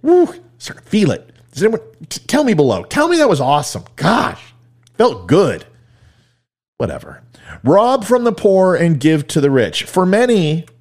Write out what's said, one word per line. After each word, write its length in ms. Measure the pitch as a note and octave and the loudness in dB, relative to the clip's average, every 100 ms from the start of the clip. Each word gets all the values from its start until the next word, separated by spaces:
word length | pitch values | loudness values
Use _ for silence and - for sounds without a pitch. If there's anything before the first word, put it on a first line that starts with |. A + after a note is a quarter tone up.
woo, 320 | C#4 F4+ F4 - - _ | 0 2 2 -4 -20 _
starting 240 | - - | -20 -18
to 60 | - | -4
feel 220 | G#3+ F#3+ | 0 0
it. 180 | F#2+ - _ _ | -2 -8 _ _
Does 120 | - | -4
anyone, 180 | G#3 A3 - - - | -2 -2 -10 -20 -18
t-, 120 | - - | -16 -4
tell 160 | C4+ | -2
me 100 | C#4 | 0
below. 300 | F3+ C#3 G2 | 2 2 0
Tell 240 | - C#4 D#4+ | -4 -4 0
me 100 | E4+ | 0
that 100 | C#4+ | 2
was 140 | D#3 | 0
awesome. 440 | C3 D3 D3 G#2 F2+ - | 0 -2 -2 -12 -14 -4
Gosh, 460 | D3+ A3+ - - - _ _ _ _ - | -2 0 -2 -8 -20 _ _ _ _ 0
felt 300 | A#3+ A#2 F2 | 0 0 0
good. 380 | D3+ E3+ E2+ - _ _ _ _ _ _ _ _ _ _ - | 2 2 -2 -10 _ _ _ _ _ _ _ _ _ _ -10
Whatever. 440 | A#2 C2+ - C#2 _ _ - - | -8 -8 -14 -20 _ _ -20 -8
Rob 420 | B2 F#3 A#3 C4 G3+ | 2 2 4 0 0
from 180 | B3 | 0
the 80 | A#3 | 0
poor 440 | A#3 G#3 F#3+ F#3 E3+ | 0 2 2 2 2
and 240 | E3+ D#3 | 0 2
give 280 | D3+ D#3 C#3+ | 2 0 -2
to 140 | - | 0
the 100 | C#3 | 2
rich. 320 | C3+ G#2 - | 2 0 -4
For 220 | - - F#3 | -6 -2 0
many, 600 | G3 B3 A3 D#3 D#3+ E3 _ | 2 2 0 0 -4 -8 _